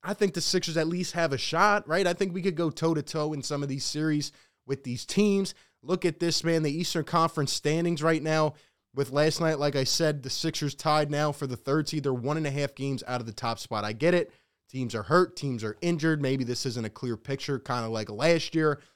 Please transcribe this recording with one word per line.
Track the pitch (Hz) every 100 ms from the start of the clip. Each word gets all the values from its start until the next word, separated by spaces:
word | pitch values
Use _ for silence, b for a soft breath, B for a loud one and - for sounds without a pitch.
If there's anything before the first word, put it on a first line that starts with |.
I | 180
think | 202 202
the | 170
Sixers | - 185 - 160
at | 160
least | 180 175
have | 175 165
a | 135
shot, | - 160 208 202 143
right? | 170 180
I |
think | 175 190
we | 180
could | 185 160
go | 165
toe-to-toe | 151 160 156 - 160 151
in | 151
some | - 143
of | 139
these | 135
series | - 151 156 147 143 - b b -
with | 135
these | 127 120 -
teams. | 196 208 196 190 - b b
Look | 135 185 180
at | 160
this, | 170 -
man, | 165 165
the | 151
Eastern | 156 180 170
Conference | - 170 165 - 139
standings | - 147 160 170 156
right | 160 160
now | 156 156 151 151 b b b
with | 135 127
last | 139 156 -
night. | 160 147
Like | 147 135
I |
said, | 131 - 156 147
the | 127
Sixers | - 165 - 147
tied | - 156 151 147
now | 147 151
for | 143 139
the | 120
third | - 151 147
seed. | 151
They're | 139
one | 127 123 160
and | 147
a |
half | 139 143 -
games | 139 127 -
out | 123
of | 113
the |
top | 107 117 113
spot. | - 107
I | 107
get | 107 165
it. | 175 170 b b b _
Teams | 131 120 110
are |
hurt. | 104 175 180 -
Teams | 143 120
are | 110 -
injured. | 175 165 160 151
Maybe | 135 135
this | 123 120 131
isn't | 117 107
a |
clear | - 127 107
picture, | - 139 - 135
kinda | - 123 113
like | 110 104
last | 107 156 165 - 160
year, | 156 - b